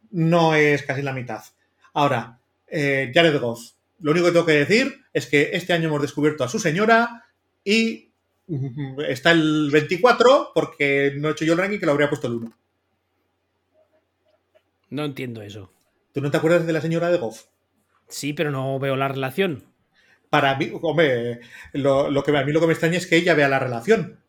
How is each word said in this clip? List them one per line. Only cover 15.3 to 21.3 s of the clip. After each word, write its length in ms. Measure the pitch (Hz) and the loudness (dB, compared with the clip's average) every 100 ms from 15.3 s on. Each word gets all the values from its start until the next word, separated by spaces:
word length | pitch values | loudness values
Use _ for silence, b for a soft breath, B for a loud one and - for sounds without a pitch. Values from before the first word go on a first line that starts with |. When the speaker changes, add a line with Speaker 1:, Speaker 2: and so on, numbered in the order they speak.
| 110 | -12
Speaker 2:
eso. 280 | 104 104 95 _ _ _ _ 143 | -14 -16 -18 _ _ _ _ -6
Speaker 1:
¿Tú 60 | |
no 80 | 139 | -2
te 80 | 160 | 0
acuerdas 280 | 156 170 165 | 2 2 2
de 60 | |
la 80 | 160 | -2
señora 300 | 160 165 170 | -2 -2 0
de 80 | 175 | 0
Goff? 240 | 113 110 - _ _ _ _ _ _ | -2 -10 -20 _ _ _ _ _ _
Speaker 2:
Sí, 240 | - 139 | -10 -8
pero 180 | 147 147 | -4 -4
no 280 | 135 135 135 | -4 -4 -4
veo 180 | 139 135 | -2 -2
la 100 | 135 | -2
relación. 580 | 135 131 151 190 135 - _ _ b b b _ | -4 -4 -2 -2 -4 -12 _ _ b b b _
Speaker 1:
Para 260 | 147 139 135 | 0 2 0
mí, 140 | 165 190 | -4 -6
hombre, 600 | 165 147 151 120 120 | -2 2 2 2 -4